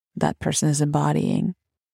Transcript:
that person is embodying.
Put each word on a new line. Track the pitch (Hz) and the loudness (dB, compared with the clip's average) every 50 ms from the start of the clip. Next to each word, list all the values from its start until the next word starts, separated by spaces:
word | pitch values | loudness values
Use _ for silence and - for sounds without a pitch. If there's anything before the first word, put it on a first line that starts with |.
| _ _ - | _ _ -6
that | - - 147 - - | -2 -2 -2 -2 -2
person | - - - - - 156 | -4 -4 -2 0 0 0
is | 147 143 | 2 2
embodying. | 151 147 147 147 147 147 151 156 - - - - 165 - 180 _ _ _ _ _ _ _ | 0 0 2 2 0 0 0 0 0 0 0 0 0 -2 -4 _ _ _ _ _ _ _